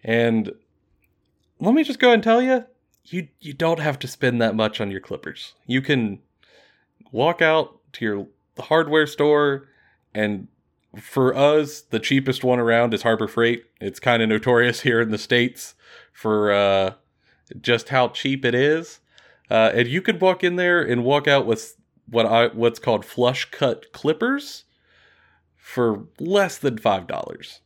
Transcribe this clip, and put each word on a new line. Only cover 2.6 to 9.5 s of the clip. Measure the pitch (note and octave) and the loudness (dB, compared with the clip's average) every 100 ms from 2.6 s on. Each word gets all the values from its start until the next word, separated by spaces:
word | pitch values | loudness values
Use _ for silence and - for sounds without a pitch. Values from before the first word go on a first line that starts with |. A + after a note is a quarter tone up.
| A#3 _ _ _ _ | -2 _ _ _ _
you, | F3 D#3 _ | -10 -10 _
you | D3+ | -18
don't | C3+ E3 E3 | -4 -2 0
have | D3+ C3+ | -2 -4
to | C3 | -10
spend | - C3 A#2+ | -4 -2 0
that | A2+ G#2+ | 0 0
much | G#2+ - | -2 -2
on | G#2 | -8
your | F#2+ | -8
clippers. | - G2 - - - _ - | -10 -12 -12 -16 -20 _ -4
You | B2+ | -4
can | C3+ C#3 A2 F#2+ _ _ _ _ _ _ _ _ _ | 0 -2 -2 -6 _ _ _ _ _ _ _ _ _
walk | G#2+ D3 E3+ | -2 -2 2
out | D#3+ D#3+ C#3+ _ _ | 2 2 -2 _ _
to | - A2+ | -8 -4
your | G2+ G2 _ _ - | -4 -8 _ _ -18
hardware | - D#3+ D#3 D#3 D3 | -2 0 2 2 0
store, | - D3 D3 D3 | 0 2 4 2